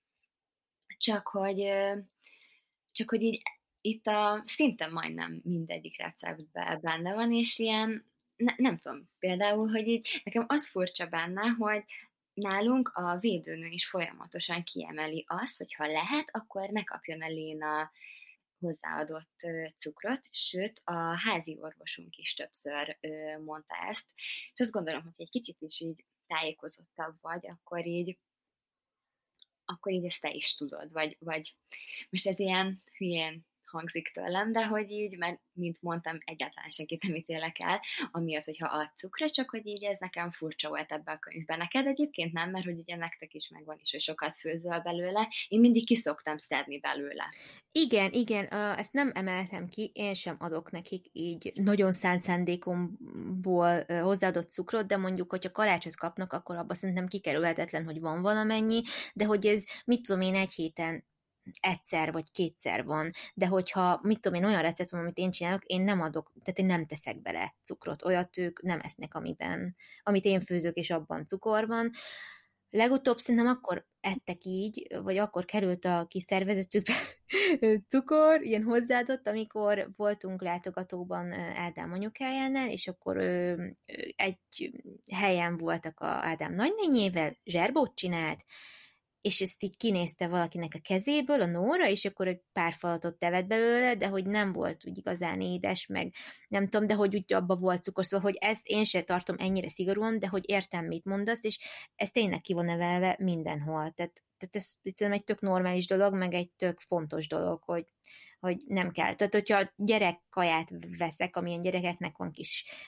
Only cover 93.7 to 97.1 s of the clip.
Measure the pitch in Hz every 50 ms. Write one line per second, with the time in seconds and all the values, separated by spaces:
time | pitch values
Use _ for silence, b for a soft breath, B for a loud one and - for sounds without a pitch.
93.7 | 240 240 254 247 240 196 185 196 196 190 185 196 208 214 208 196 180 - - 175
94.7 | 165 - - 185 185 190 - 196 180 170 180 165 175 185 190 180 180 180 190 196
95.7 | 190 180 - - 196 - - 185 B B B B B B B B 202 202 202 190
96.7 | - 208 214 208 214 208 208 196